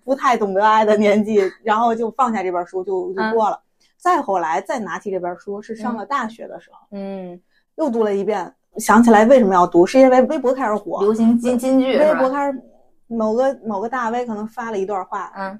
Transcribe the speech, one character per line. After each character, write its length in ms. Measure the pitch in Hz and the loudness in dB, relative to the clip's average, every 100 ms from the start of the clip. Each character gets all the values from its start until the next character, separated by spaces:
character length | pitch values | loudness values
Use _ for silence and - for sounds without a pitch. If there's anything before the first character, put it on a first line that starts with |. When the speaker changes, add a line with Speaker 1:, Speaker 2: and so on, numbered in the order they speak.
Speaker 1:
不 120 | - 277 | -6 -2
太 200 | 294 233 | 0 0
懂 200 | 208 190 | 0 2
得 100 | 214 | 2
爱 180 | 220 | 4
的 140 | 214 208 | 4 2
年 260 | 208 208 | 4 2
纪， 160 | 214 214 190 - | 2 0 0 -4
然 160 | 220 214 | -4 0
后 140 | 233 | 0
就 160 | 226 226 | -2 -4
放 240 | 214 247 | -2 -2
下 80 | 220 | 0
这 100 | 185 | -2
本 140 | 175 175 | -4 -4
书 180 | 190 | -8
就， 300 | 190 185 180 | -4 -4 -4
就 80 | 190 220 226 | -4 -2 0
过 120 | 208 | 0
了。 80 | - | -2
Speaker 2:
嗯。 300 | _ _ _ _ | _ _ _ _
Speaker 1:
再 280 | 359 349 | 0 0
后 160 | 269 190 | 0 -2
来 200 | 160 175 | -2 -4
再 200 | 196 285 | -4 -8
拿 180 | 190 175 | -8 -8
起 140 | 208 | -8
这 80 | 185 | -6
本 180 | 175 180 | -6 -10
书， 240 | - 202 | -12 -14
是 140 | 214 220 | -12 -10
上 200 | 233 226 | -8 -8
了 80 | |
大 240 | - 277 220 | -6 -6 -6
学 200 | - - | -10 -16
的 120 | 170 | -18
时 120 | - | -20
候。 60 | _ _ | _ _
Speaker 2:
嗯。 500 | 202 196 196 180 180 _ _ _ - | -14 -12 -12 -14 -18 _ _ _ -6
Speaker 1:
又 160 | 311 | -4
读 120 | 226 | -2
了 120 | 214 196 | -2 -2
一 80 | |
遍， 280 | 196 208 170 - _ - | -2 -4 -8 -16 _ -6
想 260 | - 214 | 4 6
起 80 | 233 | 8
来 120 | 214 220 | 6 8
为 120 | 269 | 6
什 80 | 202 | 6
么 80 | |
要 140 | 185 175 | 4 4
读， 180 | 170 185 | 4 4
是 140 | 262 | 6
因 100 | 262 | 6
为 100 | 254 | 6
微 160 | 240 311 | 2 0
博 120 | 247 | -2
开 140 | 269 240 | -2 -2
始 80 | |
火。 260 | 208 180 185 | -4 -6 -2
Speaker 2:
流 120 | 202 | 0
行 240 | 226 226 240 | 2 2 2
金-， 180 | 240 247 | 0 -2
金 200 | 262 262 | 0 2
句， 140 | 262 | 2
是 60 | 240 | 2
吧？ 60 | 302 | 2
Speaker 1:
微 140 | 262 | 2
博 80 | 262 | 0
开 200 | 285 285 | -2 -4
始， 80 | 262 - _ _ _ _ | -6 -14 _ _ _ _
某 300 | 226 220 226 | -4 -2 0
个， 240 | 269 269 | -2 -4
某 160 | 220 196 | -8 -8
个 80 | 233 | -6
大 220 | 262 226 | -6 -4
V 160 | 240 240 | -4 -6
可 80 | |
能 140 | 208 220 | -8 -10
发 240 | - 226 | -10 -8
了 60 | 214 | -6
一 40 | |
段 220 | - 196 190 | -6 -6 -6
话， 260 | 202 175 196 | -10 -10 -12
Speaker 2:
嗯。 200 | 196 | -12